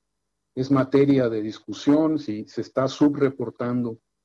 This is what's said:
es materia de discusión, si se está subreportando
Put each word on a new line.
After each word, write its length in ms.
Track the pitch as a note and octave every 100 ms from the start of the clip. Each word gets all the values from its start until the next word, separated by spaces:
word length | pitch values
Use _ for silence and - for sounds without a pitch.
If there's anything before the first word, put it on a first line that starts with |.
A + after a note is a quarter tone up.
| _ _ _ _ _
es 160 | C3 C3
materia 580 | C3+ C3+ C#3 C#3+ C3+ A#2+
de 140 | A2
discusión, 760 | G#2+ - - G2+ C#3+ D3+ D#3+ D#3
si 280 | B2 G#2+ -
se 140 | -
está 260 | G#2 C3 C3
subreportando 1120 | - D3 C#3 C3+ C3+ A#2 - B2 B2 A#2 A2+ _ _